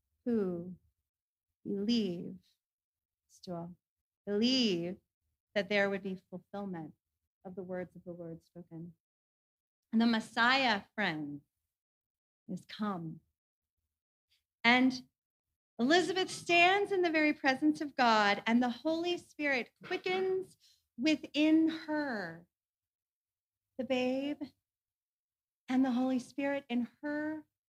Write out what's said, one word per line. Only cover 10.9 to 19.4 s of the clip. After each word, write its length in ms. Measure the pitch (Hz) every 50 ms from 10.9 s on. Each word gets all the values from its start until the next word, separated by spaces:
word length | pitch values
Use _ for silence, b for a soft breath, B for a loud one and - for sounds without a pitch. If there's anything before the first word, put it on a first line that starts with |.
| -
friends, 500 | 214 202 180 156 156 151 143 147 143 _ _ _ _ _ _ _ _ _ _ _ _ _ _ _ _ _ _ _ _ _
is 160 | - 185 175 - -
come. 500 | - - 214 208 190 170 165 160 160 160 _ _ _ _ _ _ _ _ _ _ _ _ _ _ _ _ _ _ _ _ _ _ _ _ _ _ _ _ -
And 400 | 233 247 254 262 262 254 - - _ _ _ _ _ _ _ _ _ _ _ _ _ _
Elizabeth 540 | - 233 262 330 370 330 330 339 381 370 -
stands 600 | - - - - 349 349 339 359 381 415 403 403
in 100 | 392 359
the 100 | 349 339
very 220 | 311 311 302 302 294
presence 480 | - - 269 262 262 302 302 302 -
of 140 | 311 285 -
God, 440 | - 247 233 220 214 208 202 202 202 -
and 160 | 226 226 240 254
the 60 | 240
Holy 480 | 233 - - 311 320 330 339 349 349
Spirit 540 | 330 - - - -